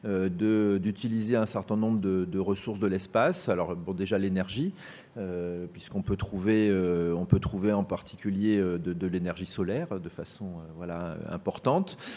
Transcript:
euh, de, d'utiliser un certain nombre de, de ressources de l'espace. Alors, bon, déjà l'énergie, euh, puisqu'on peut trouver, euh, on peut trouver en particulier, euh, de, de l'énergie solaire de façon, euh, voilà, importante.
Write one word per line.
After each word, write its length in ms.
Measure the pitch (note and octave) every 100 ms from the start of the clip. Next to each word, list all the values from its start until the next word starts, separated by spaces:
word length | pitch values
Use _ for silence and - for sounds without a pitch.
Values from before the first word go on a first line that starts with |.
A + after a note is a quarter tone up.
euh, 240 | A2 F#2+ F#2+
de, 500 | F2 G#2+ A2 G#2 G2
d'utiliser 540 | F#2+ G2 B2 A2+ G#2+
un 100 | A#2+
certain 300 | G#2+ G#2+ F#2+
nombre 240 | G#2+ A2 A2
de, 260 | G2 F#2+
de 140 | F2 F#2+
ressources 400 | F#2+ G2 - G2+
de 80 | G2+
l'espace. 640 | F#2 - A2+ C#3+ F#3 -
Alors, 260 | F2+ E2+
bon, 180 | F2 E2+
déjà 240 | F2+ F#2+ G#2
l'énergie, 560 | G2 F#2 F#2 G#2 F3 - - - - -
euh, 480 | F#2+ F2+ F2 F2 F2
puisqu'on 300 | E2+ - G2+
peut 140 | -
trouver, 540 | F#2+ - G2 G2 A2 G#2
euh, 440 | F#2+ F2+ F2 E2+
on 120 | E2+
peut 140 | F2+ G2
trouver 340 | - G2 G2+
en 100 | G2+
particulier, 760 | G2 F2+ - - G#2 G2 G#2+ G#2
euh, 200 | F#2 F2
de, 160 | E2+
de 140 | F2 F#2
l'énergie 380 | F2+ F2 E2
solaire 540 | F#2 - F2+ A#2+ E3+ F#2+
de 100 | E2+
façon, 360 | - E2 -
euh, 260 | G2 E2+ D#2+ D#2+
voilà, 400 | F2 E2+ F2 D#2+ D#2
importante. 680 | F2 - - B2+ D#3+ F#3+ - -